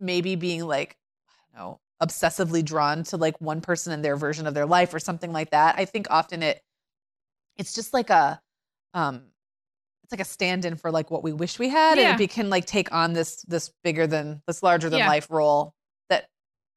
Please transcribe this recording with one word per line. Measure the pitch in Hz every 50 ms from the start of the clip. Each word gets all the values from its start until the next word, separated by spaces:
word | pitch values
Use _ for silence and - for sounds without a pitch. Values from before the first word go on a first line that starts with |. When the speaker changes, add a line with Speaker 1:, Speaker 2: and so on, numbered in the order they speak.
Speaker 1:
maybe | 196 180 180 175 170 185 185
being, | 170 165 180 170 165 170
like, | 165 147 139 143 - - _ _ _ _ _ _ _ _ _ _ _ _
I | 117
don't | 92 90 -
know, | - _ _ _ _ 165
obsessively | 165 - - - 165 - - 190 165 165 170 160
drawn | 147 151 156 147 143 151 156 165
to, | - -
like, | 170 160 160 156 -
one | 165 151 151 160
person | 165 - 175 165 - 170 160
and | 151 151
their | 147 143
version | 143 151 143 151 151 160
of | 151 143
their | 147 147
life | 147 175 180 180 175 -
or | 160
something | - - 170 165 - 170 165
like | 156 156 -
that, | - 151 151 165 - -
I | 196
think | 185 - 220 202 -
often | - - 160 - 185 165 165
it, | 151 - - _ _ _ _ _ _ _ _ _ _ _ _ _ _ _ _ _ _ _
it's | - 190 - -
just | - 220 - -
like | 254 233 -
a, | 202 175 147 143 151 - _ _ _ _ _ _ _ _ _ _ -
um, | 180 165 143 131 123 135 _ _ _ _ _ _ _ _ _ _ _ _ _ _ _ _
it's | _ -
like | 190
a | 196
stand-in | - - - 196 180 180 185 180 175 165
for, | 156 - 170 160
like, | 160 151 -
what | 165 151 -
we | 165 151
wish | 151 - 180 - -
we | 240 254
had, | 269 320 311 320 320 -
and | - 349
Speaker 2:
Yeah. | 262
Speaker 1:
it | 226
be-, | 208 175
can, | - 233 214 202
like, | 196 185 175
take | - - 208 185 - -
on | 165 165 170 170
this, | 165 165 - - - -
this | - 175 165 - - - _ -
bigger | 175 160 160 165
than, | 156 156 156 147 151 151 147 -
this | - 165 - -
larger | 190 170 170 160 165
than | 156 202
Speaker 2:
Yeah. | 226 151
Speaker 1:
life | 151 151 147 -
role | 160 156 151 151 147 147 147 151 - _ _ _ _ _ _ _
that | 185 - - - _ _ _ _ _ _ _ _ _